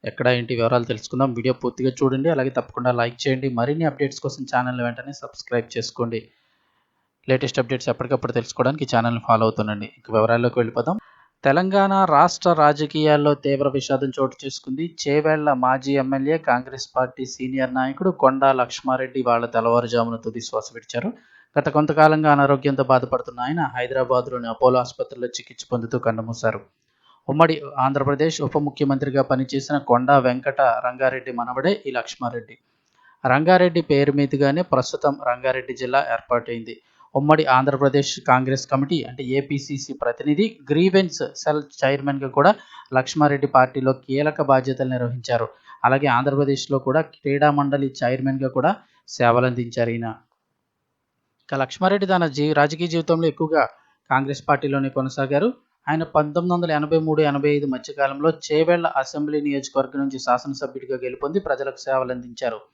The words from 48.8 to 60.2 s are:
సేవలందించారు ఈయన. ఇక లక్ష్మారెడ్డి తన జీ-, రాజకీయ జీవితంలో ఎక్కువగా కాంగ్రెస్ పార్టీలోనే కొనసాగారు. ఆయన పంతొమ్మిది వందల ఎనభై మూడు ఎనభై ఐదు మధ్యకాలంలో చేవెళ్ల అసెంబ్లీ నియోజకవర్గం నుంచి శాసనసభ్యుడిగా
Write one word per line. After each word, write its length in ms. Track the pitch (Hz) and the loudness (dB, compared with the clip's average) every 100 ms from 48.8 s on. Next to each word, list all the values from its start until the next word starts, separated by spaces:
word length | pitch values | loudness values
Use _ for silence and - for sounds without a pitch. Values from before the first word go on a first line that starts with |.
| _ _ - | _ _ -20
సేవలందించారు 840 | - 120 120 127 123 117 123 117 | 0 4 4 2 -2 -6 -2 -2
ఈయన. 240 | 117 117 - _ _ _ _ _ _ _ _ _ _ _ _ - | -2 -6 -10 _ _ _ _ _ _ _ _ _ _ _ _ -8
ఇక 40 | 139 | -4
లక్ష్మారెడ్డి 520 | 127 - 185 202 190 | -4 0 0 2 2
తన 200 | 185 165 | 2 0
జీ-, 260 | 135 147 | 0 0
రాజకీయ 340 | 147 147 160 170 | 2 2 0 -2
జీవితంలో 400 | 165 160 165 165 | -2 0 2 0
ఎక్కువగా 420 | - 156 156 117 _ _ _ _ | -2 0 2 0 _ _ _ _
కాంగ్రెస్ 340 | 131 135 139 - | -2 0 -6 -2
పార్టీలోనే 400 | 143 143 139 135 | 0 0 -2 -2
కొనసాగారు. 640 | 135 131 143 135 139 220 - _ _ - | -4 -4 -4 -2 0 0 -4 _ _ -4
ఆయన 140 | 160 | -4
పంతొమ్మిది 500 | 165 151 151 151 180 | 0 0 2 -2 0
వందల 180 | 175 170 | -2 0
ఎనభై 260 | 151 151 160 | -2 2 0
మూడు 240 | 160 156 | 2 2
ఎనభై 280 | 151 139 147 | 2 2 2
ఐదు 160 | 147 143 | 2 0
మధ్యకాలంలో 640 | 127 - 143 135 139 156 | -4 -8 -2 -2 2 0
చేవెళ్ల 580 | 156 - 156 160 175 165 | -2 -2 2 4 2 0
అసెంబ్లీ 540 | 139 131 147 147 151 | -2 -4 -6 -2 -2
నియోజకవర్గం 580 | 147 139 135 135 131 139 | -2 -4 -2 -2 -2 -4
నుంచి 200 | 139 | -6
శాసనసభ్యుడిగా 760 | 135 | -4